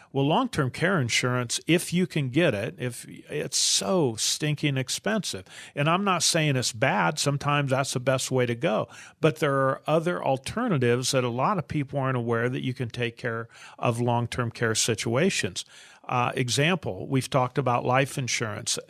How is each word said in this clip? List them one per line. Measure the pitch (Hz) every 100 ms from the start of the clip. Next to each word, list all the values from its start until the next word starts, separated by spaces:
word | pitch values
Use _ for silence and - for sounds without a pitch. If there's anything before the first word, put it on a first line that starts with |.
| -
Well, | 135 139
long-term | 190 262 - 131
care | - 170 190
insurance, | 120 - 127 123 120 - -
if | 170 -
you | 170 180
can | 165 131
get | 131 170
it, | 101 110 -
if | 123 117 -
it's | - - - - -
so | - - 196 190 135 110
stinking | - - 151 147 147 135
expensive. | 127 - 202 214 - 95 - - -
And | - 147
I'm | 180
not | 202 175
saying | - 165 151 131
it's | 113
bad. | 107 131 196 170 156
Sometimes | 143 139 143 147 139
that's | 131 135
the | 131
best | 123 131 -
way | 131
to | 120
go. | 120 160 214 - - - -
But | 156 -
there | 151
are | 139 135 - -
other | 160 165 175
alternatives | - 135 - 220 240 151 123 120 127
that | 135
a | 123
lot | 120 156 202
of | -
people | 156 135 143
aren't | 131 127
aware | 117 117 123
that | 139
you | 131
can | 123 120
take | - 120 -
care | 120 113 113 - - -
of | 123 113
long-term | 120 120 117 - 117
care | - 113
situations. | 107 - 110 113 120 190 - 98 - - - - - -
Uh, | 123 120
example, | 131 123 113 156 185 117 92 78
we've | 135 -
talked | 135 127 -
about | 127 123 123
life | 127 139 -
insurance | 123 - 113 104 - -